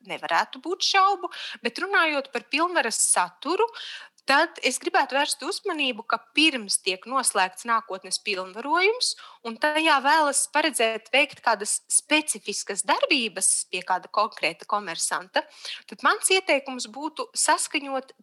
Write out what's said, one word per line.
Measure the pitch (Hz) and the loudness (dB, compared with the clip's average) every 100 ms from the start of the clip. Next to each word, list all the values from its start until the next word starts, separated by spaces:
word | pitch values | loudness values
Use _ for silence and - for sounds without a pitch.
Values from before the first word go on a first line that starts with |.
nevarētu | 190 151 151 170 - 262 | -12 -8 0 0 0 -4
būt | 320 381 - | -8 -2 2
šaubu. | 392 381 381 359 - - - | 4 4 4 -4 -10 -12 -6
Bet, | 233 240 | -8 -6
runājot | 370 392 320 294 269 | 0 2 2 2 -4
par | - - | -8 -4
pilnvaras | 285 349 339 240 - | 0 0 2 0 0
saturu, | - 196 175 - 277 381 453 - - - - _ - | 2 2 0 -4 -2 0 0 -2 -14 -14 -18 _ 2
tad | 277 339 - | 4 4 0
es | 262 254 | -2 -2
gribētu | 339 381 269 269 | 0 0 2 0
vērst | 294 - | -2 -4
uzmanību, | 277 403 403 311 269 214 | -6 -8 -6 -4 -4 -4
ka | - 226 - | -4 -4 -2
pirms | - 320 262 196 - | 2 2 2 -2 -4
tiek | 190 185 | -2 -6
noslēgts | 220 269 - 208 185 - | -4 -2 0 2 0 -2
nākotnes | 233 226 - 190 185 - | -2 -2 -2 -10 -6 -8
pilnvarojums | 214 185 185 196 269 330 381 494 - - - - | -4 -4 -4 -8 -2 2 2 2 -2 -4 -12 -14
un | 233 226 | -12 -2
tajā | 302 302 320 277 | 0 2 4 4
vēlas | 269 320 294 269 - | 4 4 4 2 0
paredzēt | 294 311 240 226 220 - | 0 0 2 0 -2 -2
veikt | 262 294 - | 0 0 0
kādas | 240 208 208 - - | 0 0 0 -4 0
specifiskas | - - 202 202 214 - 196 - 196 | -2 2 0 0 -6 -6 -8 -6 -4
darbības | - 370 554 294 220 175 - - | 0 0 2 0 -2 -2 0 0
pie | - 180 | -2 -8
kāda | - 185 175 | -4 -4 -2
konkrēta | - 214 - 156 170 - | -2 -2 -2 -4 -4 -4
komersanta, | 208 196 165 - 160 185 285 311 - - - | -4 -4 -6 -4 -4 -2 -4 -4 -10 -16 -16
tad | - 214 | -16 -2
mans | 277 427 - | 0 2 2
ieteikums | 381 381 285 277 254 226 | 2 2 0 0 -10 -10
būtu | 247 302 - - | -8 -10 -8 -8
saskaņot | - - 339 - 311 277 269 262 - | -2 0 0 0 -4 -4 -6 -6 -18